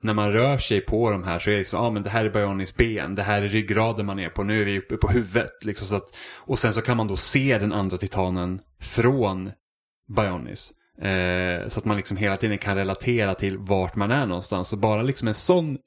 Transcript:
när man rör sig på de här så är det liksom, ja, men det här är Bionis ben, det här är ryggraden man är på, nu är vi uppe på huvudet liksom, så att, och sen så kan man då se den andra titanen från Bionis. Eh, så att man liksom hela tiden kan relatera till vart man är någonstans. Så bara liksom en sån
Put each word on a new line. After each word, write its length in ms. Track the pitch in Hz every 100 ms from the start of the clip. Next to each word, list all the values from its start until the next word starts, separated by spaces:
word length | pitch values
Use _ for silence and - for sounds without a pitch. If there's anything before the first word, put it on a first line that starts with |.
när 120 | 110
man 180 | 107 104
rör 260 | 104 131 135
sig 220 | - 104
på 300 | - 107 117
de 140 | 101
här 140 | 90 85
så 120 | -
är 20 |
det 60 | 104
liksom, 260 | 95 90
ja, 60 | 117
men 120 | 107
det 80 | 101
här 140 | 110
är 60 | 110
Bionis 460 | 104 101 98 95 -
ben, 380 | 117 107 73
det 80 | 98
här 200 | 98 104
är 60 | 101
ryggraden 580 | 107 101 107 113 107 101
man 120 | 98
är 100 | 85
på, 140 | -
nu 180 | 101 107
är 40 |
vi 140 | 101 98
uppe 180 | - -
på 120 | 101
huvudet 560 | 123 104 104 - -
liksom, 220 | 107 101 98
så 100 | 101
att, 200 | - - - -
och 220 | - 135
sen 160 | 117
så 80 | 107
kan 140 | 110 120
man 120 | 110
då 80 | 98
se 420 | - 139 135 117
den 140 | 104
andra 240 | 101 98 90
titanen 640 | 98 - 92 92 90 92 - _
från 720 | - - 120 135 107 95 95 101 _ _ _ _ _ 98
Bionis. 560 | 104 90 62 - - - _ -
Eh, 680 | 98 92 90 90 90 87 -
så 100 | -
att 60 |
man 120 | 110 104
liksom 200 | 95 95
hela 200 | 101 98
tiden 220 | 113 101
kan 180 | - 98
relatera 580 | 95 95 - 120 104
till 220 | 95 98 95
vart 380 | 98 98 92 104
man 140 | 101
är 160 | 131 127
någonstans. 420 | 90 92 92 90
Så 80 | 107
bara 260 | 110 107
liksom 260 | 123 135 117
en 60 |
sån 440 | 107 - 180 160 135